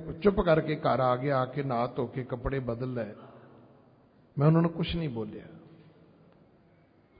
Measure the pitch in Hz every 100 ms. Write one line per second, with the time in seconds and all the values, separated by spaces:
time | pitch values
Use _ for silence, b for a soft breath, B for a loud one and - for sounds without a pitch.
0 | - - 208 190 175 156 151 151 135 123
1 | 127 123 143 135 127 143 139 117 127 135
2 | 117 135 123 123 127 135 120 117 127 123
3 | 104 107 - - - - - - _ _
4 | _ _ _ - 147 165 170 170 170 170
5 | 156 113 107 107 - - - - - -
6 | _ _ _ _ _ _ _ _ _ _
7 | _